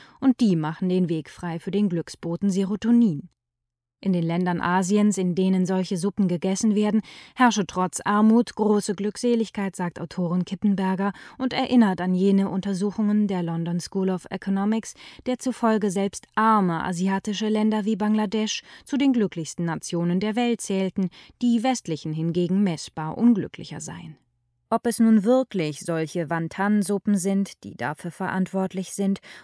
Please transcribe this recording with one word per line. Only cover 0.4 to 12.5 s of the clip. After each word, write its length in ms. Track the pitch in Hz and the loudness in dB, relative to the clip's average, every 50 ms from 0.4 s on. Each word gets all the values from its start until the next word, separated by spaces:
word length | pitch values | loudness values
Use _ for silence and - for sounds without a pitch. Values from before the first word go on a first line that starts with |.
| 247 202 175 | 4 4 4
machen 340 | 160 151 156 160 - 190 180 | 2 0 -4 -4 -4 -2 0
den 180 | 180 185 180 156 | 2 2 2 2
Weg 200 | 170 156 151 - | 0 -4 -4 -8
frei 300 | - - 180 170 165 170 | -14 -10 -8 -8 -8 -6
für 100 | - 190 | -6 -4
den 200 | 175 202 208 185 | 0 0 0 0
Glücksboten 600 | 170 165 - - - - - 170 165 - 196 202 | 0 -2 -4 -6 -12 -10 -6 -6 -4 -2 0 0
Serotonin. 800 | 180 196 196 185 214 - - 226 240 233 233 196 147 147 180 - _ _ _ _ _ _ _ _ _ _ _ _ _ _ | 0 0 0 -2 -2 -2 2 4 6 6 6 4 2 -2 -6 -12 _ _ _ _ _ _ _ _ _ _ _ _ _ _
In 140 | - 196 180 | -2 0 0
den 100 | 175 170 | 0 0
Ländern 360 | 165 170 180 180 180 175 - | 0 0 0 0 0 -2 -2
Asiens, 560 | - 175 180 190 185 175 208 208 208 214 196 | 0 0 0 0 2 2 2 4 4 4 2
in 180 | 190 185 180 165 | 2 0 0 0
denen 300 | 190 190 190 190 185 185 | 2 2 2 2 2 2
solche 300 | 165 190 185 180 - 202 | 2 0 -2 -2 -2 -4
Suppen 300 | 165 175 202 - - 196 | -2 -2 -2 0 0 0
gegessen 480 | 175 175 156 - 190 196 - - 220 196 | 0 0 0 -2 -2 -2 0 0 2 2
werden, 260 | 214 208 208 208 220 - - - - - - _ | 2 2 2 0 0 -2 -4 -12 -20 -20 -14 _
herrsche 320 | - 254 233 208 214 180 | 4 4 4 4 2 -2
trotz 340 | - - 180 185 175 - - - | -2 -2 -2 -2 -2 -4 -4 -2
Armut 520 | - 208 208 220 220 220 240 - - - | 0 2 4 6 6 6 4 2 0 -2
große 400 | - 208 208 208 208 - - 185 | -2 0 2 2 2 0 -2 -4
Glückseligkeit, 800 | - 196 208 - - - 240 240 226 220 - - 208 196 190 - | -4 -4 -6 -4 -2 0 0 2 2 0 -2 -4 -6 -6 -6 -4
sagt 240 | - 180 170 - - | -6 -6 -6 -6 -8
Autorin 440 | 147 - - 185 180 160 180 180 175 | -12 -8 -6 -4 -4 -2 -2 -2 -2
Kippenberger 680 | - 190 - - 208 196 190 190 190 190 180 196 202 - - - - - | -4 -4 -2 0 0 0 2 0 0 0 0 -2 -4 -4 -8 -16 -20 -10
und 160 | - 262 247 247 | -6 -6 -4 -2
erinnert 480 | - 262 - 254 240 220 196 185 - | -2 0 2 4 4 4 4 2 0
an 140 | 185 185 185 | -2 -2 0
jene 340 | 180 190 202 196 196 196 | 2 4 4 4 4 2
Untersuchungen 800 | - | 0